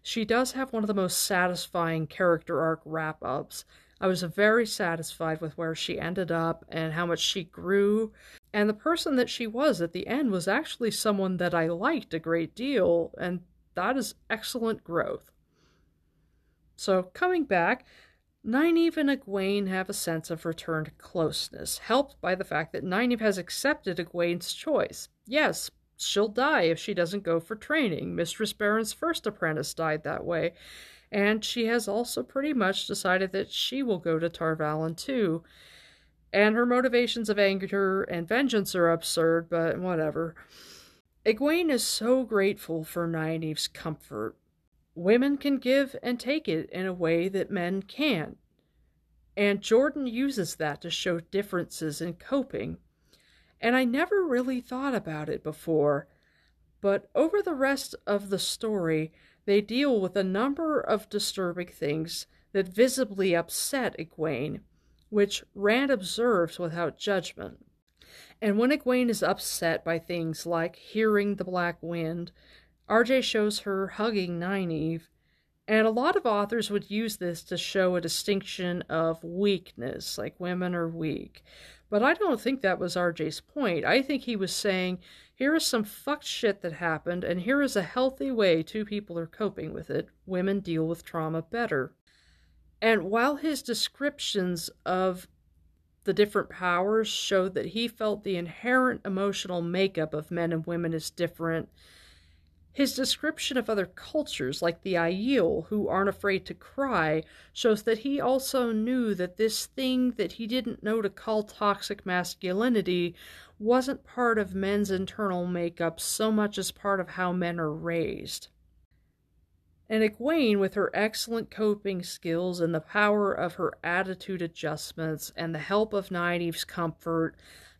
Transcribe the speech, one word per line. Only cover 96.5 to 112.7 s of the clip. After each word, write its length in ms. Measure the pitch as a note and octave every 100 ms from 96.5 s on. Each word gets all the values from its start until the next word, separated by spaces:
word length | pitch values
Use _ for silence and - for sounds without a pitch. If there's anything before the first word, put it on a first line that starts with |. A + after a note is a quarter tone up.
powers 560 | - F3+ F3 G3 A3 G#3+
showed 480 | - - G3 F#3+
that 120 | F#3+ -
he 200 | G3 A#3
felt 380 | A3+ G#3+ G#3
the 120 | G3+ F3+
inherent 680 | F3 - A#3 B3+ B3+ -
emotional 580 | - F#3+ G3+ G3 - F3+
makeup 500 | E3+ F3 F#3+ F#3+ D#3
of 200 | D#3 D#3
men 200 | E3+ E3+
and 140 | E3 D#3+
women 260 | E3+ E3+
is 180 | D#3+ -
different, 580 | - E3+ E3+ E3 E3 - _ - - - - - _ _ _ _
his 200 | - C4+
description 640 | - C4 - D4+ D#4 - B3+
of 100 | A3
other 160 | G#3+
cultures, 760 | F3+ - - D#4 D4 - B2+ D3+
like 180 | E3+ E3+
the 140 | G3
Aiel, 720 | F3 E3+ F3+ A#3 C4+ E3+ - D#3+
who 220 | G#3+ G3
aren't 200 | F3+ G3
afraid 380 | G3 G3+ F#3+ F3+
to 80 |
cry, 680 | E3+ - - C4+ G#3 D#3 D#3 D#3+ - -
shows 300 | - A#3 G#3+
that 160 | A#3 A3
he 200 | C#4 C#4
also 540 | B3 C4+ C4 C4+ A#3
knew 420 | A3 A3 B3+ A3+
that 220 | F#3+ F3+ F3+
this 300 | A3 G#3+ -
thing 460 | - C4 B3+ B3+
that 200 | A#3+ F3
he 140 | - A3+
didn't 360 | B3+ A#3 -
know 200 | G#3+ A3+
to 80 | G3+
call 320 | - - G#3+
toxic 640 | G#3+ - G#3 G3+ - G3+ -
masculinity 1080 | F3+ F3 - F#3 F#3 B3